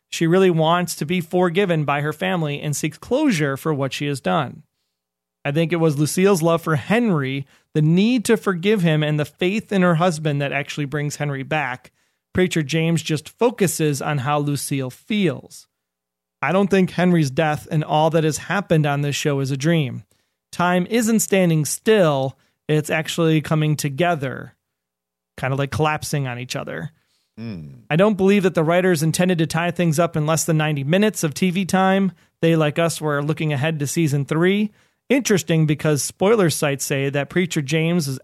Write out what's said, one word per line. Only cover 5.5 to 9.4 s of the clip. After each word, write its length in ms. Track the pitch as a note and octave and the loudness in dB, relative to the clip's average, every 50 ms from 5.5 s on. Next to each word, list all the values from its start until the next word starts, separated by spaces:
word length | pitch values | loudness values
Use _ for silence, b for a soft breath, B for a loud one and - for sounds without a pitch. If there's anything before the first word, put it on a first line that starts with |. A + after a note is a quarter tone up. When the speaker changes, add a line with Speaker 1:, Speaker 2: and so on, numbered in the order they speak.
Speaker 1:
think 200 | C#3+ E3 E3+ D#3 | 0 0 0 0
it 40 | F3 | 2
was 220 | E3 E3 D#3+ C#3 C#3+ | 2 2 2 2 2
Lucille's 440 | D#3 C#3+ - F#3 F#3 G3+ G3+ D#3 | 0 0 2 2 4 4 4 4
love 200 | D#3+ E3 E3 E3 | 2 2 2 0
for 140 | - E3+ D#3 | 0 -2 -2
Henry, 680 | B2+ - - G3+ A#3+ A#3+ A3 E3+ D3 C3 C3 C3+ C#3 C3+ b b b b b | -2 0 0 0 2 2 2 0 0 -2 -4 -6 -6 -8 b b b b b
the 100 | - D#3 | 0 2
need 420 | D3+ D#3 E3+ F#3 G#3 A#3 B3+ B3 - | 2 4 4 4 4 4 2 2 2
to 100 | - A3 | 2 0
forgive 460 | - - G#3 F#3 E3 E3+ G#3 A3 G3+ | 0 0 -2 -4 0 0 0 2 2
him, 200 | E3+ E3 D#3 D3+ | 2 2 2 2
and 160 | D3+ D3+ D3+ D3+ | 0 0 0 -2
the 60 | D3+ | -2
faith 480 | - - - | -4 -4 -4